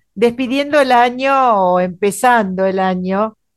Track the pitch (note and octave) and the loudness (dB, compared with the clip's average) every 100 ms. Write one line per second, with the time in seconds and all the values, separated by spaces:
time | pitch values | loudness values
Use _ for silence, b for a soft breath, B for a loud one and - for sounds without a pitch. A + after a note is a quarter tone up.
0 | _ - A#3+ A#3+ B3+ C4+ C#4+ D4 C4 B3 | _ -2 -2 -2 -4 -4 0 0 2 4
1 | B3 B3 C4+ C4+ B3+ G#3 F3+ F3+ F3+ E3+ | 2 0 0 2 2 2 2 0 -2 -2
2 | G3+ - B3+ A#3 G3 F#3 F#3+ F#3+ F#3+ F#3 | -4 0 2 2 0 -2 -2 0 -2 -2
3 | F#3 G3 A3 - _ | -4 -4 -4 -8 _